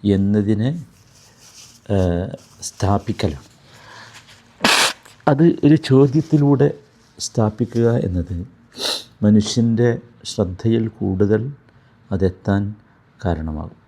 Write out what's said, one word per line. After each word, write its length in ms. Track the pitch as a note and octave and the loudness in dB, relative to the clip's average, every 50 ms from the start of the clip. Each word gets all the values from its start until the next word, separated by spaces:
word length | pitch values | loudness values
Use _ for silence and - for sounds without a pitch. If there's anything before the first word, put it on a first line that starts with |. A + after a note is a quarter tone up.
| - | 2
എന്നതിനെ, 760 | G#2 G2 G2 G2 G2 G#2 G#2+ G2+ G2+ G#2+ G#2 A2 C3 D#3+ F3 C3+ - _ _ _ _ _ - _ _ _ _ - - _ - - - - _ _ - | 2 2 2 2 2 2 0 2 0 0 0 0 -4 -4 -6 -12 -16 _ _ _ _ _ -20 _ _ _ _ -20 -20 _ -20 -20 -20 -20 _ _ -2
ഏഹ്, 480 | G#2 G2 F#2 F2+ F2 F2 F#2 - - - - _ - - | 0 0 0 0 0 -2 -4 -8 -10 -16 -18 _ -20 -16
സ്ഥാപിക്കലാണ്. 800 | - - - _ - G2 G2+ G2+ - - G#2+ - - F#2+ D2 C#2+ - - _ _ _ _ - - - - - - - - - - - _ - _ _ _ _ _ - - - - - - - - _ - - _ _ | -16 -16 -8 _ -2 0 0 -2 -2 -6 -6 -4 -4 -4 -4 -6 -14 -20 _ _ _ _ -20 -20 -20 -20 -20 -20 -20 -20 -20 -20 -20 _ -20 _ _ _ _ _ -2 0 0 0 0 -2 -4 -10 _ -20 -20 _ _
അത് 320 | - D3 C3+ E3 E3+ - - - | 0 2 4 4 2 2 2 4
ഒരു 120 | D3 D3+ | 4 4
ചോദ്യത്തിലൂടെ 1000 | D3+ - - B2+ C3 C#3 C#3 B2 D#3+ - - - D3+ C#3+ C#3+ C#3+ B2+ C#3 C#3+ - - - _ _ _ _ _ _ | 4 2 2 4 4 4 4 2 -2 -2 2 2 2 4 2 2 2 2 0 0 -6 -16 _ _ _ _ _ _
സ്ഥാപിക്കുക 800 | - - - _ - A2 G#2+ G#2+ - A#2+ - - A#2 A#2 A#2 A#2 | -14 -14 -8 _ -2 -2 -2 0 -4 -6 -4 -2 0 0 2 0
എന്നത് 480 | A2 G#2+ F#2+ F2 F2+ E2+ - F#2 E2+ F2 - - _ _ _ _ - - - - - - - _ _ | 0 -2 -2 -4 -4 -6 -6 -8 -10 -10 -12 -16 _ _ _ _ -10 -8 -8 -8 -8 -12 -18 _ _
മനുഷ്യൻ്റെ 800 | - G#2+ G#2+ G#2+ G2+ - - B2 A#2 A#2 A2+ A2 A#2+ A#2+ A#2 A#2 - - _ _ - | 2 4 4 4 4 2 -2 0 0 0 2 2 2 0 0 -2 -8 -18 _ _ -16
ശ്രദ്ധയിൽ 640 | - - - G#2 F2+ F#2 - - A2+ A2+ A#2 A2+ | -12 -4 -4 -4 -4 -4 -4 -2 0 0 0 -2
കൂടുതൽ 640 | A2 - - G2+ G2 F#2+ F#2 G#2 G2+ G#2+ G#2+ A2+ C3+ C#3+ _ _ _ _ _ _ _ _ _ _ _ | -4 -6 -6 -4 -4 0 0 2 2 2 0 0 -6 -10 _ _ _ _ _ _ _ _ _ _ _
അതെത്താൻ 680 | G2 F#2+ F#2+ F#2 F#2 - - - G2 G2 G2+ G2+ G#2+ - _ _ _ _ _ _ _ _ | -4 -2 -2 -2 -2 -4 -4 -2 0 0 -2 -4 -8 -12 _ _ _ _ _ _ _ _
കാരണമാകും. 580 | - F#2 E2+ D#2 D#2+ D#2+ D#2 D2+ E2 D#2 - _ _ | -4 -4 -4 -4 -4 -8 -8 -10 -12 -14 -16 _ _